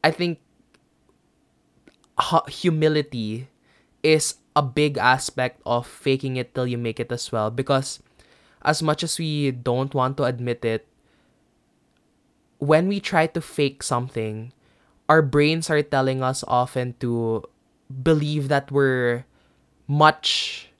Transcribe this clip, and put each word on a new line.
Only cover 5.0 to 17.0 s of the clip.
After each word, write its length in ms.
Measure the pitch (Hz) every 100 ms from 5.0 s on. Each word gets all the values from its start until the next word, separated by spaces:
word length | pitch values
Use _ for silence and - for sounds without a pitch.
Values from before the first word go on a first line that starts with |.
| 117 131 - - 127 - -
of 200 | 120 120
faking 500 | - - 135 135 127
it 180 | 123
till 120 | - 123
you 120 | 120
make 220 | 117 110
it 120 | 117
as 180 | 120 -
well, 180 | 117 107
because 500 | 120 131 135 139 - _ _ _ _ _ _
as 200 | - 156
much 200 | 160 151
as 160 | 165 -
we 320 | 165 151 143
don't 440 | 127 120 123 139
want 220 | 139 127 135
to 80 |
admit 400 | 127 120 120 120
it, 220 | 117 110 - _ _ _ _ _ _ _ _ _ _ _ _ _ _ _ _ _
when 300 | 143 156 185
we 120 | 202
try 260 | - 160 160
to 140 | 170
fake 420 | - - 143 139
something, 680 | - 123 127 - 110 107 117 _ _ _ _ _ _
our 140 | 160
brains 480 | 143 143 147 160 160
are 120 | 151
telling 400 | 147 139 131 131
us 220 | 131 131 -
often 460 | 123 123 131 127 123